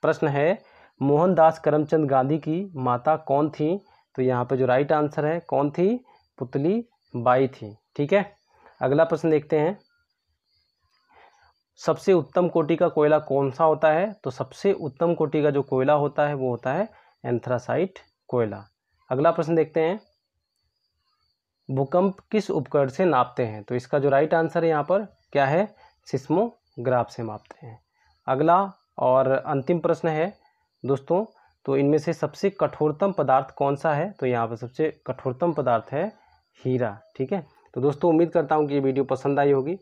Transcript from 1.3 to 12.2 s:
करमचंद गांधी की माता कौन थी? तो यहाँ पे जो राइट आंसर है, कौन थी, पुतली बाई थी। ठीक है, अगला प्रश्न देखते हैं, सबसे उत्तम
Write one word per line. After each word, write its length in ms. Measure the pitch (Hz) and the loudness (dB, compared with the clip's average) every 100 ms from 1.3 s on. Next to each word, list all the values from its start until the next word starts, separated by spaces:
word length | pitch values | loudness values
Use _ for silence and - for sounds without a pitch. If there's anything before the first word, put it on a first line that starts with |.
| 170 160 160 | 6 4 4
करमचंद 500 | - 147 151 160 147 | 0 0 2 0 2
गांधी 300 | 135 131 156 | 2 2 -2
की 300 | 151 160 196 160 | -2 -4 -6 -4
माता 400 | 127 123 139 156 | -2 0 0 0
कौन 320 | - 139 151 | 0 0 0
थी? 340 | 151 151 196 _ _ _ | -2 -2 -2 _ _ _
तो 80 | - | -2
यहाँ 220 | 127 123 | 0 0
पे 120 | 123 135 | 0 0
जो 100 | 131 | 2
राइट 260 | 127 147 | 2 2
आंसर 340 | 156 147 147 151 | 0 0 -2 -2
है, 120 | 170 | -4
कौन 280 | - 135 143 | -2 -2 -2
थी, 340 | 147 185 247 - _ _ - | 0 0 0 -8 _ _ -14
पुतली 460 | 123 135 147 220 233 _ _ | -8 -4 -2 -2 -6 _ _
बाई 340 | 123 120 127 135 | -4 2 2 2
थी। 260 | - 107 101 _ - | -4 -18 -18 _ -6
ठीक 160 | 147 | 0
है, 180 | 196 196 _ _ _ - _ | 0 0 _ _ _ -20 _
अगला 240 | 127 143 | -2 2
प्रश्न 260 | 165 165 165 | 2 2 0
देखते 280 | 151 147 156 | 0 0 0
हैं, 200 | 151 208 _ _ _ _ _ _ _ _ _ _ _ _ _ _ - _ _ _ _ _ | 0 -4 _ _ _ _ _ _ _ _ _ _ _ _ _ _ -20 _ _ _ _ _
सबसे 320 | - 147 - | -4 -2 2
उत्तम 360 | 185 | 2